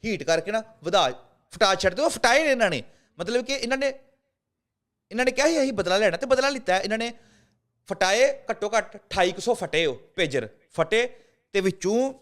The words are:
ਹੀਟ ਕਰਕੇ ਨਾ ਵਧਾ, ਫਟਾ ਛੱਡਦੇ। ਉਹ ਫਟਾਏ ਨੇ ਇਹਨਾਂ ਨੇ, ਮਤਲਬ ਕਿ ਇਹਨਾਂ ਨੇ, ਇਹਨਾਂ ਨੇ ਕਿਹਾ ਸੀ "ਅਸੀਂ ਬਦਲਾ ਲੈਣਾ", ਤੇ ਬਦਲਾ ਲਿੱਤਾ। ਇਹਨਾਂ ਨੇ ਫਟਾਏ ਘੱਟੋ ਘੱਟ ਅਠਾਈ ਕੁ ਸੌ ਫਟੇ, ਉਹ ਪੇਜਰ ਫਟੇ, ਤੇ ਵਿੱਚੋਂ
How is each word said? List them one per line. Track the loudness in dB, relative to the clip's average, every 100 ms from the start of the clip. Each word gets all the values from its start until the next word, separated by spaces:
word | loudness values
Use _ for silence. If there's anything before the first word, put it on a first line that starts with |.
ਹੀਟ | -6 -6
ਕਰਕੇ | 0 -2 0
ਨਾ | -6 -6 -10
ਵਧਾ, | 0 2 2 -2 -16 _ _
ਫਟਾ | 0 2
ਛੱਡਦੇ। | 4 0 2
ਉਹ | -2
ਫਟਾਏ | 0 2 4
ਨੇ | 4
ਇਹਨਾਂ | 2 0
ਨੇ, | -2 -8 _ _ _
ਮਤਲਬ | -4 -4
ਕਿ | -2
ਇਹਨਾਂ | -4 -2 -2
ਨੇ, | -2 -6 _ _ _ _ _ _ _ _ _ _ _
ਇਹਨਾਂ | -2
ਨੇ | -2
ਕਿਹਾ | 2 2
ਸੀ | 2
"ਅਸੀਂ | 0
ਬਦਲਾ | 0 0 2
ਲੈਣਾ", | 2 0
ਤੇ | 0
ਬਦਲਾ | 2 2
ਲਿੱਤਾ। | -2 -2 -2
ਇਹਨਾਂ | 0 -4
ਨੇ | -6 -10 _ _ _ _ _ _ -12
ਫਟਾਏ | 0 2 4 2 2 -8
ਘੱਟੋ | -6 -2 -2
ਘੱਟ | -2 -12
ਅਠਾਈ | _ 0 0
ਕੁ | 0
ਸੌ | -2
ਫਟੇ, | -2 0 0 0
ਉਹ | -4 -12 -4
ਪੇਜਰ | -2 -2 -4 -14 _
ਫਟੇ, | -4 0 0 -2 -6 _ _ _
ਤੇ | -2
ਵਿੱਚੋਂ | -2 -2 0 0 0 -4